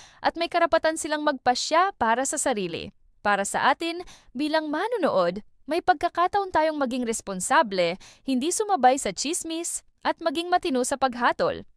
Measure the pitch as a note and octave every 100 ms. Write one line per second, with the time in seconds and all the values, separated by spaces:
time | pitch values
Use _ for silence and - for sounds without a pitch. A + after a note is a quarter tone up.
0 | - - - E4 E4+ F4 E4+ E4 D#4+ D#4+
1 | D#4+ D4+ D4+ C4+ B3 B3+ - D#4 G4 -
2 | A3+ A#3 C4+ D4+ C#4+ G#3+ F3+ D3+ D#2+ -
3 | _ _ G#3 G3+ G3 - A3 D4 E4 E4+
4 | - - _ B3 D4+ D#4+ D#4 D4+ G#4+ A#4+
5 | C#4 F#3+ F3 F#3+ - _ - E4 - F4
6 | E4+ - F4+ G4+ F#4+ E4+ D#4 D4+ C4 B3
7 | A#3 A3+ - F#3 - C#4+ A#3+ F#3+ E3+ F3+
8 | - - - B3+ D4+ F4+ G#4 F4+ B3+ C4+
9 | G#3+ F3+ C4+ F4+ D#4+ E4 E4+ - - _
10 | - D#4+ E4 D4 F4 F4+ F4+ B3+ C4 C#4
11 | C4 A#3+ B3 E4 E3+ E2+ -